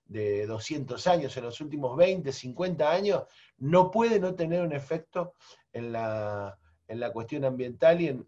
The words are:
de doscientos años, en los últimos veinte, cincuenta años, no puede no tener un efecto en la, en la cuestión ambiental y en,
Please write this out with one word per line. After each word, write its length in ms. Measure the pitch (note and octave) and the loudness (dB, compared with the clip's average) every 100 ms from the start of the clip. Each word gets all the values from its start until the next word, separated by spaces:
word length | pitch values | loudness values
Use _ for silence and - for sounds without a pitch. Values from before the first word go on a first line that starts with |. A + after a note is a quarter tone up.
| - | -12
de 400 | G#2+ G#2 G2+ G#2+ | -4 -2 0 -2
doscientos 600 | A2 - D3+ B2 B2 F3+ | -6 -6 -6 -6 -2 2
años, 280 | F3 C3 B2+ | 2 2 -6
en 80 | A#2+ | -10
los 140 | - | -10
últimos 380 | D3+ D3 C3 C3+ | -8 -4 -2 4
veinte, 340 | F#3 F#3+ C#3 | 4 4 -4
cincuenta 600 | C3 B2+ B2 F#3 E3+ D3+ | -6 -8 -6 -4 0 2
años, 320 | F3 G3+ E3 - _ - - | 2 2 0 -2 _ -20 -8
no 320 | C3+ F3 F#3+ | 4 6 6
puede 300 | A3+ A#3 G#3+ | 4 4 4
no 160 | F#3 F3+ | 0 -2
tener 260 | D#3+ F3 | 0 0
un 120 | E3+ | 0
efecto 600 | C#3+ C#3 E3 - F3+ F3 - - - _ | -2 -4 -6 -6 -6 -6 -10 -20 -20 _
en 220 | A#2 A#2 | -10 -6
la, 680 | A2+ A2+ G#2+ G#2 G#2 G2 G2 _ _ - | -4 -2 -2 -4 -6 -8 -12 _ _ -12
en 100 | A2+ | -6
la 140 | A#2+ | -6
cuestión 320 | A2+ A2+ D3+ C3+ | -6 -6 -2 -2
ambiental 560 | B2+ B2 A#2 E3 E3+ | -2 -6 4 6 6
y 80 | E3 | 4
en, 180 | B2+ | -2